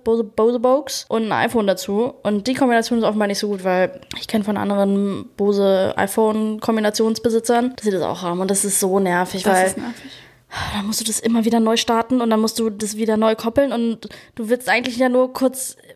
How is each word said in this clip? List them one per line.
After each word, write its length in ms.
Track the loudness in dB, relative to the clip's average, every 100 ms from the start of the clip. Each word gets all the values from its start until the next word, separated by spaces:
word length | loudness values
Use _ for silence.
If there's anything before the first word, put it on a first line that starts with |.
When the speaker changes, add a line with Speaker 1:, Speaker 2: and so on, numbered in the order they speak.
Speaker 1:
Bose, 200 | -2 0
Bose 360 | 0 0 2 2
Box 480 | 2 2 0 -10 -4
und 160 | -4 -2
ein 60 |
iPhone 340 | 0 0 0 0
dazu. 480 | 0 -2 -2 -2 -4
Und 240 | -4 -2 -2
die 80 |
Kombination 460 | 0 2 2 2 0
ist 40 |
offenbar 240 | 0 0 -2
nicht 120 | -2
so 80 | -4
gut, 160 | -4
weil 360 | 0 0 0 -4 -16 -14
ich 80 | -4
kenn 160 | -2
von 140 | -2 -2
anderen 680 | -2 0 2 2 0 -4 -8 -2
Bose 540 | 0 2 4 4 2 -2
iPhone-Kombinationsbesitzern, 1800 | -2 2 2 2 -2 -4 -2 0 0 0 0 0 0 0 2 2 0 -2
dass 100 | -2
sie 60 |
das 100 | -2
auch 200 | -2 -4
haben. 180 | -4 -2
Und 120 | 0
das 140 | 0 -2
ist 140 | 0
so 200 | 0 2
nervig, 440 | 2 0 -2 -2
Speaker 2:
Das 100 | 0 2
Speaker 1:
weil 80 | 2
Speaker 2:
ist 100 | -2
nervig. 180 | -8 -12 -16 -20 -20 _ _ -10 -8 -6
Speaker 1:
dann 100 | -4
musst 140 | 0
du 40 | 0
das 140 | 0
immer 260 | 0 2 4
wieder 140 | 4
neu 180 | 4 2
starten 440 | 2 0 2 2
und 80 | 2
dann 100 | 2
musst 200 | 2 0
du 100 | -2
das 260 | -2 -6 -2
wieder 200 | 0 2
neu 180 | 2 2
koppeln 360 | 0 0 2
und 360 | 0 -2 -4 -10 -20 -16 -8
du 140 | -2
willst 200 | -2 0
eigentlich 280 | 0 0 0
ja 120 | 2
nur 240 | 2 0
kurz 440 | 0 -2 -2 -10 -12 -20